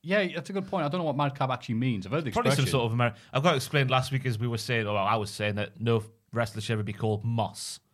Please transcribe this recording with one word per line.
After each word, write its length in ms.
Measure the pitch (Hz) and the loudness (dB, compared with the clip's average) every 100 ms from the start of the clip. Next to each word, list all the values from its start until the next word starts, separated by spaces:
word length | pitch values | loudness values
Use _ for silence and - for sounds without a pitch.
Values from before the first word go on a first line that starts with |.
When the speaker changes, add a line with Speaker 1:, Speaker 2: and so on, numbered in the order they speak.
Speaker 1:
Yeah, 240 | 160 202 185 | 2 0 2
that's 160 | 156 - | -2 -6
a 20 | |
good 140 | 196 190 | -6 -2
point. 180 | 190 | -2
I 40 | 147 | 0
don't 100 | 180 | 0
know 40 | 160 | 0
what 100 | 135 | 2
Madcap 320 | 143 139 135 | 0 0 -2
actually 260 | 127 - 113 | -2 -2 0
means. 280 | 127 110 92 | 0 0 -2
I've 60 | |
heard 120 | 139 | -2
the 80 | 143 | 0
Speaker 2:
Probably 180 | 208 240 | 0 2
some 140 | 127 | 4
Speaker 1:
expression. 60 | 131 139 | 4 2
Speaker 2:
sort 120 | 117 | 2
of 60 | 117 | 2
Ameri-, 160 | 120 113 - | 2 0 -4
I've 100 | - | 0
got 120 | 160 147 | 2 2
explained 340 | - 147 131 | 0 0 2
last 200 | 131 131 | 2 2
week 160 | 135 131 | -2 -2
as 120 | 110 | -2
we 100 | 120 | -2
were 100 | 117 | -2
saying, 280 | - 117 104 | -2 0 0
or 120 | 104 | 0
I 180 | 98 110 | 2 2
was 140 | 104 | 0
saying 240 | - 104 | -2 -2
that 260 | 104 104 - | 0 -4 -2
no 220 | 113 117 104 _ _ | 2 2 0 _ _
wrestler 260 | 117 113 113 | -2 -2 -4
should 120 | 104 | -2
ever 100 | 110 | -2
be 100 | 101 | -2
called 320 | 101 110 104 | -2 0 0
Moss. 540 | 113 117 98 - - - _ | 0 0 0 -4 -12 -14 _